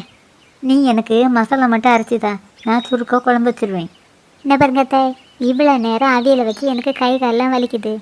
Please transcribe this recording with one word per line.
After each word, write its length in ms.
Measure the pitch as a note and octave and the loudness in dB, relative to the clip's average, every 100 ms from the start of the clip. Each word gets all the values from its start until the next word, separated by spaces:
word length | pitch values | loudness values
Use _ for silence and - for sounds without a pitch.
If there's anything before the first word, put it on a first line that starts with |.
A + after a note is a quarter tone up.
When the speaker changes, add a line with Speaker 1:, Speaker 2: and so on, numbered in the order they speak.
| - _ _ _ _ _ | -6 _ _ _ _ _
Speaker 1:
நீ 140 | C4 C4+ C4+ | 0 2 2
எனக்கு 240 | A3+ A3 A3+ B3+ A#3 | 0 0 2 2 2
மசாலா 300 | A3+ C4+ B3 | 0 0 2
மட்டும் 220 | A3+ B3 | 2 2
அரைச்சி 240 | A#3 A3 A#3 | 2 0 -2
தா, 80 | G#3 G3 - _ A3+ | -4 -6 -12 _ -2
நான் 200 | A#3+ - | -2 -2
சுருக்கா 320 | B3 A#3+ B3 B3 | -4 0 -2 0
குழம்பு 240 | A#3+ A#3+ | 0 0
வச்சிருவேன். 400 | A#3+ G#3 F#3 E3+ - _ _ _ _ | -2 -4 -4 -8 -14 _ _ _ _
Speaker 2:
என்ன 120 | C#4 C4+ | -2 2
பாருங்க 260 | C#4 C4 | 2 2
அத்தை, 180 | C4+ C4+ C4 C4 _ - B3 | 0 0 0 -4 _ -4 -2
இவ்வளோ 260 | C4 D4 C4 A3+ | 2 2 2 0
நேரம் 280 | A3+ C4+ B3 | 0 0 2
அவியலை 280 | B3+ C4 A3 | 2 2 0
வச்சு 160 | G#3+ C#4 | -4 -4
எனக்கு 220 | A#3+ C4+ C4 | -2 -4 -2
கை 100 | B3 C4 | -2 0
காலெல்லாம் 360 | B3 A3+ B3+ B3+ | 0 0 0 -2
வலிக்குது. 360 | B3 A#3 G#3+ G#3+ | -2 -4 -6 -8